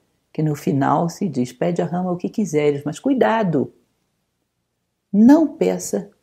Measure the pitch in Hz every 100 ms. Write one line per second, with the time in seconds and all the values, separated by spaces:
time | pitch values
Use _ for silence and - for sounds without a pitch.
0 | _ _ _ - 156 147 - 139 135 147
1 | 170 - 196 131 123 - 170 180 175 180
2 | 185 175 196 226 185 151 147 143 143 156
3 | 262 262 214 226 190 151 117 _ _ _
4 | _ _ _ _ _ _ _ _ _ _
5 | - 196 233 311 294 - 185 180 - 202
6 | - _